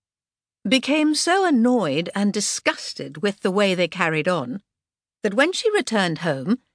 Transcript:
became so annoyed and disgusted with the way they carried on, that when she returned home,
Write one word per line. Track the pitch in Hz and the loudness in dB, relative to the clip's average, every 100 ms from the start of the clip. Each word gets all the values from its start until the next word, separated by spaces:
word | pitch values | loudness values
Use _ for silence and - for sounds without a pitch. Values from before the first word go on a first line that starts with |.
| _ _ _ _ _ _ 202 | _ _ _ _ _ _ 0
became | 262 247 302 302 | 0 2 2 2
so | 302 - 381 | 0 2 2
annoyed | 370 262 240 247 170 139 170 | 4 4 4 2 2 0 -2
and | 202 202 | 0 0
disgusted | 208 202 - - 311 - - 139 151 | 0 -4 -4 -2 -4 -6 -12 -12 -4
with | 202 196 | -4 -2
the | 202 | -2
way | 185 202 | 2 2
they | 180 175 | 2 0
carried | 175 170 156 156 | 0 -2 0 0
on, | 180 143 196 _ _ _ _ _ _ | -2 -2 -8 _ _ _ _ _ _
that | 214 | -4
when | 202 311 | 0 0
she | 381 453 | 0 0
returned | 415 - 220 180 156 | 0 0 0 0 -2
home, | 170 135 139 247 _ | -2 -2 -2 -4 _